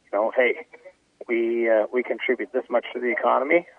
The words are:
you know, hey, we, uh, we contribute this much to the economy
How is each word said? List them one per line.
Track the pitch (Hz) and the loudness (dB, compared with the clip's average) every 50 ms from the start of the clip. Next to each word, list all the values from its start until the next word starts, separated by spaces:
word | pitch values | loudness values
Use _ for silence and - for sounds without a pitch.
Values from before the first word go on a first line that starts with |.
| _ | _
you | _ - 101 | _ -2 0
know, | 110 110 - | 0 0 2
hey, | 127 127 117 - - - _ - - _ - _ _ _ _ _ _ - - | 2 2 2 0 -2 -8 _ -20 -20 _ -20 _ _ _ _ _ _ -6 -2
we, | 120 117 117 113 117 117 117 113 | 0 0 0 0 0 0 2 4
uh, | 113 110 104 - | 4 4 2 2
we | - 127 | -2 -4
contribute | 120 - 127 113 - - 127 - 107 - | -2 -2 -6 -6 -2 -2 -2 -2 -4 -4
this | - 127 117 _ | -4 -6 -4 _
much | - 95 - - - | -2 -2 -2 -4 -8
to | - | -4
the | 123 123 | -2 -2
economy | 117 - - 120 120 123 131 143 170 175 175 - - | -2 0 2 2 2 2 2 2 2 2 2 0 -20